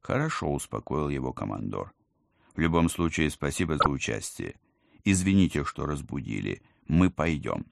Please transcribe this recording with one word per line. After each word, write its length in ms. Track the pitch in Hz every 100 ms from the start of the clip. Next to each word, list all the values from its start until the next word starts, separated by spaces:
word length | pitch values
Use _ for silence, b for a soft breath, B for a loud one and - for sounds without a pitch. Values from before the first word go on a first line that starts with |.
| -
"Хорошо", — 460 | 131 151 - 80
успокоил 560 | 71 - 53 - 73 73
его 240 | 69 64
командор. 600 | 60 50 50 50 50 50 _ _ _ b b b
"В 60 | -
любом 280 | 80 82 82
случае, 400 | - 85 78 78
спасибо 480 | - 71 - 82 76
за 120 | -
участие. 680 | 69 - 53 - - - - b b b b
Извините, 600 | - 95 92 98 85 -
что 200 | 69 -
разбудили. 800 | 71 73 62 71 58 50 50 50 b b -
Мы 240 | 78 92
пойдем". 560 | - 80 76 60 50 -